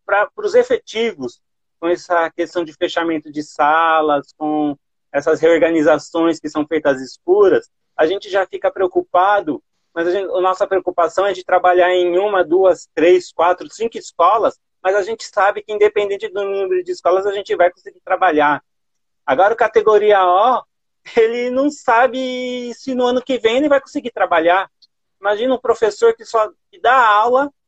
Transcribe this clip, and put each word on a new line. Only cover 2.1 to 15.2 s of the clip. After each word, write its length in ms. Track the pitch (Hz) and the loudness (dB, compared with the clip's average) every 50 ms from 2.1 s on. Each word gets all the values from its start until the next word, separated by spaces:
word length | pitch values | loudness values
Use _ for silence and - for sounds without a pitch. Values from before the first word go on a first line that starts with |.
| 180 170 165 160 | -2 0 0 -2
questão 340 | - - 170 160 - 180 170 | -4 -6 -8 -6 -6 -6 -8
de 80 | 156 151 | -8 -6
fechamento 580 | _ 175 160 - 175 165 170 160 156 - 156 | _ -6 -4 -4 -4 -4 -4 -6 -6 -8 -10
de 100 | 143 151 | -12 -12
salas, 920 | 147 - - - 147 143 156 165 165 160 160 160 156 151 147 143 135 - _ | -12 -8 -4 -2 0 2 2 2 2 2 0 0 0 0 -2 -2 -4 -8 _
com 400 | - 156 151 151 151 151 147 139 - _ _ _ _ _ _ | -10 -6 -4 -4 -2 -4 -4 -6 -8 _ _ _ _ _ _
essas 280 | - 143 139 160 160 143 | -6 -4 -2 0 0 2
reorganizações 1000 | 151 165 170 156 165 165 165 160 147 165 151 147 - - - 170 165 165 160 156 | 2 2 4 4 2 2 2 2 2 2 2 0 -2 -6 -4 0 0 0 0 -2
que 80 | - 151 | -8 -8
são 180 | - 156 147 | -6 -6 -4
feitas 300 | - 165 156 156 147 139 | -4 -4 -2 0 0 -2
às 60 | 131 | -2
escuras, 680 | 135 123 - - _ 170 185 208 202 185 151 113 - _ _ _ _ _ _ | -6 -12 -16 -8 _ 0 4 4 4 4 4 2 0 _ _ _ _ _ _
a 80 | - 156 | -2 -2
gente 240 | 160 190 196 - 208 | -2 -2 -6 -8 -4
já 180 | 180 196 185 | -4 -4 -2
fica 240 | - 196 185 - 185 | -4 -6 -6 -4 -4
preocupado, 920 | - - 190 180 - 180 175 - - 175 185 202 208 202 180 151 - - - _ _ _ _ _ _ | -2 -2 -4 -2 -2 -4 -4 0 0 0 2 2 2 0 -2 -4 -8 -8 -12 _ _ _ _ _ _
mas 140 | 165 170 175 | -4 -4 -2
a 20 | |
gente, 180 | 180 202 190 170 | -2 -2 -4 -4
a 120 | - 185 | -2 -2
nossa 260 | 180 185 185 - 196 | 0 -2 -2 -2 -2
preocupação 580 | - 190 185 - 180 180 - 170 156 - - 190 | -2 -2 -2 -4 -2 -2 -2 -2 -2 -2 -2 -2
é 80 | 202 | -2
de 120 | 180 185 - | -4 -6 -4
trabalhar 460 | - 185 180 - 180 180 180 175 180 185 | -2 0 2 2 2 2 4 2 2 2
em 240 | 180 180 175 170 185 | 0 0 0 0 0
uma, 240 | 202 214 202 185 | 0 0 0 -2
duas, 460 | 175 151 165 185 190 185 165 - - _ _ | 0 0 2 2 4 2 2 0 -6 _ _
três, 360 | 160 151 175 180 180 - - | 2 4 4 4 4 0 -4
quatro, 380 | - - 165 180 180 - 160 147 | -4 -2 0 0 0 -2 -6 -14
cinco 260 | - - 220 226 - | -10 -8 -8 -8 -8
escolas, 640 | 214 - - - - 170 180 214 226 190 135 - _ _ _ _ _ | -10 -14 -10 -2 0 2 2 2 2 0 -2 -2 _ _ _ _ _
mas 140 | - 185 196 | -4 -2 -2
a 60 | 208 | -2
gente 220 | 185 208 226 - | -2 -4 -8 -10